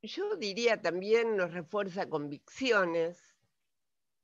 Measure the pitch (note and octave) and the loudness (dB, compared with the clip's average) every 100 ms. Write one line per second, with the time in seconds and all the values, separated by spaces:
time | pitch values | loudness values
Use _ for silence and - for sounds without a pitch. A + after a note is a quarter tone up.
0 | A3 - G4+ G4+ G#3 G3 A#3 G#3+ F3+ F3 | -10 -6 -4 -2 -4 0 2 2 0 -2
1 | G3 A3+ A3+ G#3 F3 E3+ E3 G#3 G3 F3 | 2 4 4 0 0 -4 -4 -4 -2 -4
2 | E3 D#3 D3 C#3+ - - C4 G#3+ F3+ E3 | -2 -2 -4 -10 -14 -4 2 4 4 2
3 | E3 F3 _ _ _ _ _ _ _ _ | -2 -4 _ _ _ _ _ _ _ _
4 | _ _ | _ _